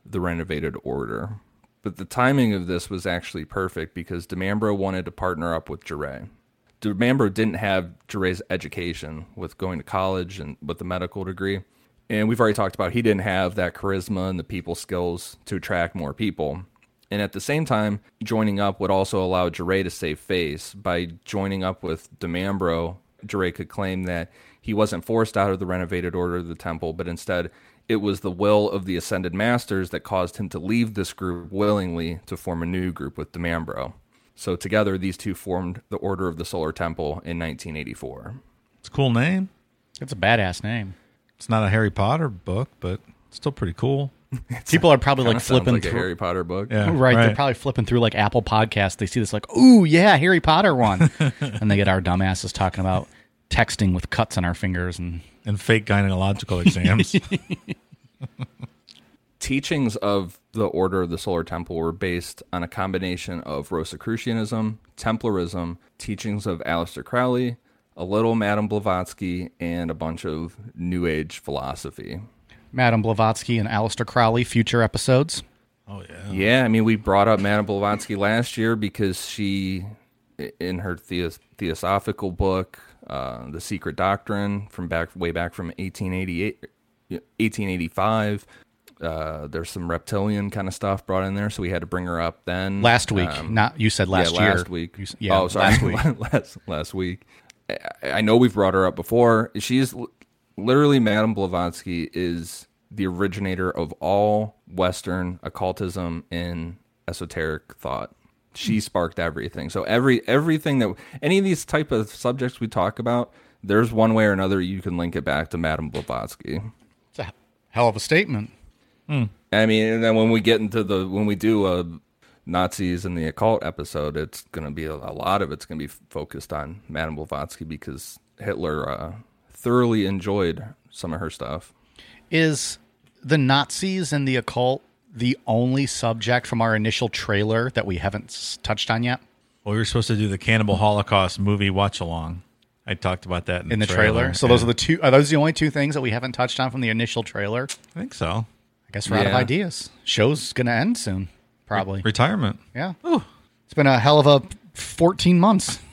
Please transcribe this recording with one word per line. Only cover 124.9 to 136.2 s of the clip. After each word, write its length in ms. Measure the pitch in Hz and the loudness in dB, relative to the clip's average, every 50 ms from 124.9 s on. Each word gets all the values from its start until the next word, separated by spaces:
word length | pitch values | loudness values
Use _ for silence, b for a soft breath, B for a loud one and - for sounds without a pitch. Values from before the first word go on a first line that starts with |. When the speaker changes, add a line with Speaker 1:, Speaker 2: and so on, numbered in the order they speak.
| 78 | -8
Speaker 1:
a 200 | 73 - - - | -8 -10 -10 -10
lot 280 | - - 90 98 101 | -6 -2 0 0 0
of 100 | 95 69 | 0 -4
it's 140 | 76 - - | -6 -10 -12
gonna 140 | - 82 78 | -12 -10 -10
be 60 | 73 | -10
f-, 140 | 71 - - _ _ | -10 -12 -18 _ _
focused 420 | - 78 78 - - 71 - - - | -10 -10 -10 -10 -12 -14 -10 -8 -8
on 280 | 73 73 73 87 104 - - | -8 -8 -8 -12 -16 -14 -10
Madame 260 | 78 76 80 78 76 | -6 -6 -4 -4 -6
Blavatsky 500 | 73 78 - - 69 71 - - - 82 | -8 -8 -8 -8 -8 -8 -10 -10 -14 -12
because 540 | 80 78 71 - - 67 - - - - - _ _ _ - | -12 -12 -12 -12 -12 -14 -14 -14 -18 -20 -20 _ _ _ -8
Hitler, 480 | 104 104 - - 90 78 76 76 73 73 | -6 -6 -4 -4 -2 -2 -2 -2 -4 -4
uh, 240 | 67 - 78 85 95 113 - _ _ _ _ _ | -6 -6 -8 -10 -12 -14 -18 _ _ _ _ _
thoroughly 540 | - - - 120 120 123 123 117 113 110 98 | -20 -6 0 2 4 4 4 4 4 2 2
enjoyed 580 | 95 98 95 87 101 98 104 92 85 80 - 107 107 - _ _ _ | 0 0 -2 -2 -2 0 0 0 0 -2 -4 -10 -14 -18 _ _ _
some 220 | - - - 85 78 | -14 -10 -8 -8 -6
of 60 | 80 | -6
her 100 | 82 78 | -6 -8
stuff. 420 | - - 62 60 73 85 - - _ _ b b b b b b b b b _ | -8 -8 -8 -8 -8 -10 -10 -16 _ _ b b b b b b b b b _
Speaker 3:
Is 460 | 160 160 160 160 147 - - - - - _ _ _ _ _ _ _ _ - | 2 2 4 4 2 0 -2 -6 -8 -10 _ _ _ _ _ _ _ _ -2
the 140 | 127 160 151 | 0 2 4
Nazis 760 | 135 127 135 143 143 - - - 190 190 190 190 165 131 147 | 4 4 4 4 2 0 -4 -4 -2 -2 -2 -2 -2 -2 -2
and 140 | 143 139 | 0 0
the 80 | 135 127 | 2 0
occult 480 | 123 - - - 123 123 127 135 - - _ _ _ _ _ | 0 -2 -2 -2 0 0 2 0 -2 -6 _ _ _ _ _
the 240 | 156 117 120 123 131 - _ | -6 -2 0 0 0 0 _
only 400 | 113 110 117 123 127 131 139 139 | 0 2 2 2 2 2 0 0
subject 580 | - - - 123 113 113 113 | -2 -2 -2 -2 -2 -2 -2